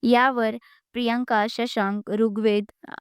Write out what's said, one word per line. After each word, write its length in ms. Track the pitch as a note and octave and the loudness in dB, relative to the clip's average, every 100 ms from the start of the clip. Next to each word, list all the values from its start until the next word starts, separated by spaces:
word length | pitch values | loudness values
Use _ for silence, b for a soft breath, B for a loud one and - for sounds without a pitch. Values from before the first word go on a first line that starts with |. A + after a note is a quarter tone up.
यावर 520 | A#3 A#3+ C4 B3 A3 A#3 b b _ A#3+ | 2 4 4 2 -2 -4 b b _ -4
प्रियांका, 500 | A#3+ A#3 B3 A3+ G#3+ | -2 -2 0 0 0
शशांक, 600 | - A#3+ A#3+ G3 G#3 - | -2 -4 -2 -2 -4 -4
ऋग्वेद 540 | G#3+ A3+ G#3 G#3+ G#3 G#3 _ - - | 0 0 2 0 0 -2 _ -20 -8